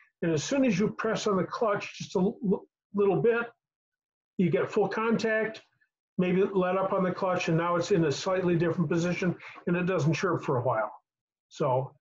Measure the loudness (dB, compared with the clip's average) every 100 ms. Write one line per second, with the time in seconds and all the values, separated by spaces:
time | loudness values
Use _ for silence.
0 | _ _ -2 0 0 2 2 2 0 -2
1 | -4 -2 0 0 -2 -2 -2 -2 -6 -12
2 | -6 0 0 0 -2 -2 -4 _ _ 0
3 | 2 2 2 0 -2 -12 _ _ _ _
4 | _ _ _ -2 0 2 0 0 0 0
5 | 0 0 0 0 -2 -6 -18 _ _ _
6 | _ -2 0 2 2 2 0 0 0 0
7 | 0 0 -2 0 0 0 2 0 2 2
8 | 2 0 -2 0 2 2 0 0 0 0
9 | -2 -2 -2 -4 -10 -8 -4 -2 0 0
10 | 0 0 0 -2 -2 -2 0 0 -2 -8
11 | _ _ _ _ _ -4 0 0 -2 -4